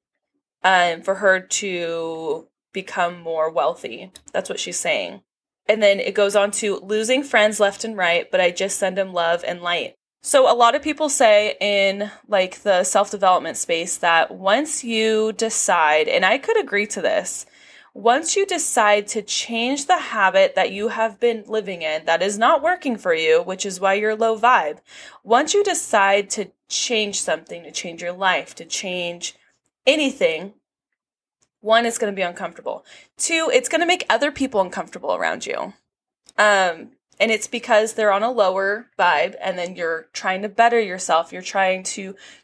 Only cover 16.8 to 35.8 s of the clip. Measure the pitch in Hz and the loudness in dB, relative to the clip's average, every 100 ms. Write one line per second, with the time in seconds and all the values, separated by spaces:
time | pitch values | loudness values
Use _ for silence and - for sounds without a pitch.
16.8 | 208 208 135 - 190 - - _ - - | -2 -2 0 0 -2 -10 -14 _ -20 -20
17.8 | _ - 208 262 330 403 392 349 - - | _ -2 2 2 0 -2 -2 -2 -2 2
18.8 | 208 208 208 226 202 - - 233 240 285 | 4 2 0 -8 -6 -8 -6 -4 -2 -4
19.8 | 285 349 285 226 190 190 190 - 185 196 | 0 0 0 0 4 4 4 2 -2 -2
20.8 | 220 233 226 202 240 226 202 220 196 175 | -6 -2 -4 0 -2 -2 -4 -6 -4 -6
21.8 | 156 156 160 165 190 208 240 311 311 359 | -4 -4 0 0 0 2 2 4 2 -2
22.8 | 285 220 180 165 160 160 180 185 202 180 | -4 -4 -2 0 4 4 2 -6 -8 -2
23.8 | 190 202 214 214 226 220 233 233 156 156 | 0 2 0 0 0 4 4 4 2 -8
24.8 | _ - - - 190 233 311 403 403 339 | _ -20 -20 -20 2 2 4 0 0 -2
25.8 | - 214 196 202 202 - 190 _ _ - | 0 2 4 2 0 -8 -8 _ _ -6
26.8 | - 226 202 202 - 160 - 170 160 - | -2 -2 -2 -4 -4 -4 -6 -16 -12 -10
27.8 | 180 165 175 180 190 165 - - 165 - | -10 -10 -10 -2 0 0 -4 -16 -10 -8
28.8 | 190 180 175 175 - - _ _ _ _ | -6 -6 -6 -8 -12 -14 _ _ _ _
29.8 | - 311 277 - 170 160 196 _ _ _ | 2 2 0 0 0 0 -8 _ _ _
30.8 | _ _ _ _ _ _ _ _ 208 220 | _ _ _ _ _ _ _ _ 2 2
31.8 | 233 233 214 196 175 175 175 170 - - | 2 -2 -4 -2 -4 -4 -12 -10 -10 -10
32.8 | _ - _ _ - 330 320 254 247 320 | _ -20 _ _ -2 0 2 2 2 -2
33.8 | 339 359 - - 294 285 269 214 180 185 | 0 0 2 0 0 -2 -2 0 -2 -4
34.8 | 165 - 156 87 82 82 - - 117 - | -10 -10 -4 -2 -2 -4 -6 -8 -8 -12